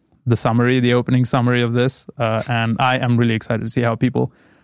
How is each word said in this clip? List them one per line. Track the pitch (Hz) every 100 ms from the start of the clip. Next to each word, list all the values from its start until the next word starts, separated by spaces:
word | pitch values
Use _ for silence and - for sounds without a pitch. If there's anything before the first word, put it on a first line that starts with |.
| _ _ 120
the | 117
summary, | 127 117 120 127
the | 120
opening | 123 117 127 123
summary | 135 120 123
of | 120
this. | 120 127 - - -
Uh, | 113 110 -
and | 117 113 113
I | 131 127
am | 123 120
really | 120
excited | 110 - 113
to | 113
see | 127
how | 120 113
people, | 127 127 123 - _ _